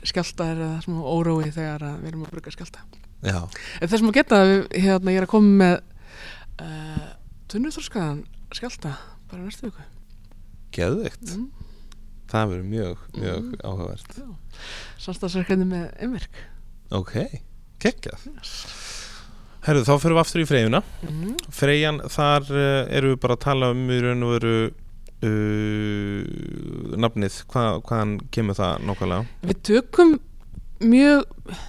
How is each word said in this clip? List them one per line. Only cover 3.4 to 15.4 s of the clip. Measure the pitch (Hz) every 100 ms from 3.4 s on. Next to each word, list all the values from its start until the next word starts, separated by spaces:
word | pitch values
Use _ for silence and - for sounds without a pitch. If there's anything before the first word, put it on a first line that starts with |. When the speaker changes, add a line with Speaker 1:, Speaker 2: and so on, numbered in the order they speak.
| 87 - - -
Speaker 1:
En | 170
þess | 214
má | 220
geta | 254 302 208
að | 190 196 -
við, | -
hérna, | 196 190 185
ég | 190
er | 185
að |
koma | 220 208 196
með, | 185 180 - - - - - - - -
eh, | 160 156 156 151 151 - - - -
tunnuþroskaðan | 208 294 311 - 233 156 147 - - -
skjálfta | - 247 - 151 139 - - -
bara | 180
næstu | 185 - 233
viku. | - - - - - - - - - -
Speaker 2:
Geðveikt. | - 87 175 214 - - 185
Speaker 1:
Mm. | 262 - - - - - - - -
Speaker 2:
Það | 113 107
verður | 90 92
mjög, | 113 92 - -
mjög | - 101 90
Speaker 1:
Mm. | 240 247
Speaker 2:
áhugavert. | - 95 87 92 - -
Speaker 1:
Já. | 269 165 - - - - - -
Samstarfsverkefni | - 175 185 185